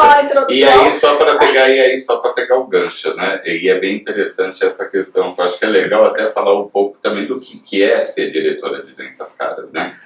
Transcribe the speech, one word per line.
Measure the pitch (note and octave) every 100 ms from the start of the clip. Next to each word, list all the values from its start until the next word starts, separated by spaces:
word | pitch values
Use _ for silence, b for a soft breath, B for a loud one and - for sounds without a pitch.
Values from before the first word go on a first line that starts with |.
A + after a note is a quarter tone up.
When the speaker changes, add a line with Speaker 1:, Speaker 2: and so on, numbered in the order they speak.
Speaker 1:
Só | C#4+
a | C#4+
introdução? | C#4+ C#4 C4+ -
Speaker 2:
E |
aí, | - - -
só | - D3+ D3
pra | D3+ D3
pegar, | C3+ C3 C3+
e | C3+
aí, | B2+ C3
só | - A#2
pra | B2
pegar | - B2 B2+
o | C3
gancho, | F#2 F2 - D#2+
né? | - F#2 E2
E | - E2 F#2
é | -
bem | F#2+
interessante | G#2 - G2+ F#2 - F#2+ -
essa | F#2+ - G2
questão, | F#2+ F#2 F#2+ F#2+
que | -
eu |
acho | F2+ -
que |
é | A2
legal | G2+ F#2 G#2+ G#2+
até | G#2+ A2
falar | G2+ G2 G2+
um | G2+
pouco | G2+ G2+ -
também | G#2+ G2+ G2+
do | C3
que, | - -
que | - G2
é | G2+ -
ser | - - -
diretora | - - - - -
de | -
doenças | - - - - -
raras, | - - -
né? | - - B